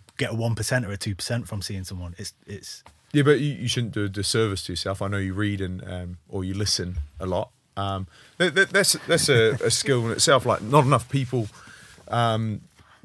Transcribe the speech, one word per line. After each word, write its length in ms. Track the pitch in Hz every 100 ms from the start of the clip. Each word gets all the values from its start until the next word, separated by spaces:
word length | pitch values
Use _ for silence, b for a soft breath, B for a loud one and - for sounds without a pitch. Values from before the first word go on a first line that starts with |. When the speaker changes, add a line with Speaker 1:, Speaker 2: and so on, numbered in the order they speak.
| - -
Speaker 1:
get 140 | 127
a 40 | 113
one 200 | 117 107
percent 300 | 107 - 101
or 60 |
a 60 | 98
two 180 | 107 95
percent 320 | - 120 110
from 140 | 104
seeing 220 | - 95 90
someone. 300 | 90 87 87
It's, 160 | 104 - -
it's 380 | 101 - - - - _
Speaker 2:
Yeah, 100 | 147
but 160 | 143 135
you, 140 | 147
you 160 | 120 123
shouldn't 240 | 127 113
do 100 | 104
a 60 | 101
disservice 560 | 101 98 117 110 95 -
to 80 |
yourself. 280 | 87 95 98
I 60 | 98
know 100 | 101
you 160 | 95
read 280 | 92 104 101
and, 200 | 92 90 95
um, 280 | 90 87 87 _
or 160 | 98
you 100 | 92
listen 440 | 95 101 - 90 90 76 -
a 80 | 92
lot. 260 | 92 - _ _ -
Um, 300 | 98 95 95 B B -
that, 160 | 175 156
that, 160 | 196
that's, 220 | 196 190 160 -
that's 220 | 170 -
a, 220 | 120 113 120
a 80 | 113
skill 340 | - 143 127 113
in 60 |
itself. 340 | 104 - 135 120
Like, 160 | 104
not 200 | 107 147
enough 240 | 131 131 -
people, 400 | 139 127 127 104 B B B B B -
um, 520 | 117 117 110 110 104 - _ b b